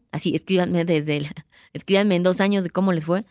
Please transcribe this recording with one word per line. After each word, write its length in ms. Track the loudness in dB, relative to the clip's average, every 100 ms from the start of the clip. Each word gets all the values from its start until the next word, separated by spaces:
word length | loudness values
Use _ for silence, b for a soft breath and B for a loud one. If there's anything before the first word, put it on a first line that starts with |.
| _
Así, 220 | -6 -2
escríbanme 520 | -2 0 0 2 0 2
desde 320 | 0 0 -4
el, 80 | -6
<laughs> 460 | -12 -20 _ -18
escríbanme 420 | -10 0 2 2 2
en 60 |
dos 180 | 2 2
años 240 | 0 0
de 60 | -2
cómo 220 | 0 0
les 100 | 0
fue. 220 | 0 -2 -4